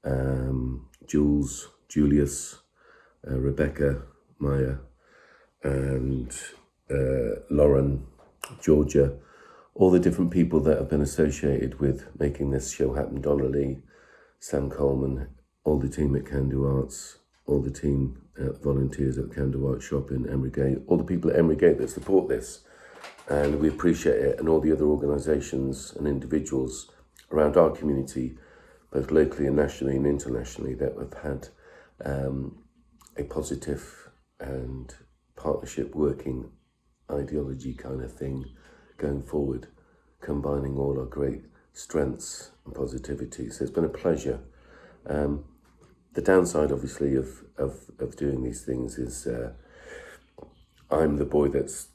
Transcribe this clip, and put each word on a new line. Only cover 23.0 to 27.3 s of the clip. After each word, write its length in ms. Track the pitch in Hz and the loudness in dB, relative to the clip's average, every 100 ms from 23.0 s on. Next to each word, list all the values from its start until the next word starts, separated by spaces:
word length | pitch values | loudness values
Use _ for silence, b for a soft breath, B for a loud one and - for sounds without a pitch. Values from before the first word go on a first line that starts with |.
| B B - | B B -2
and 320 | 71 73 73 | 0 2 2
we 80 | 78 | 2
appreciate 480 | 73 87 82 80 55 | 2 2 2 2 2
it, 180 | 67 - | 2 0
and 100 | 80 | 2
all 120 | 78 | 4
the 120 | 78 | 4
other 120 | 76 73 | 4 4
organisations 1080 | 73 71 71 71 76 - 67 67 65 - - | 4 2 0 2 0 0 -4 -2 -4 -10 -6
and 100 | 73 | -2
individuals 840 | 69 67 76 - 65 65 65 - b b b _ | -2 -2 -2 0 -2 -4 -8 -16 b b b _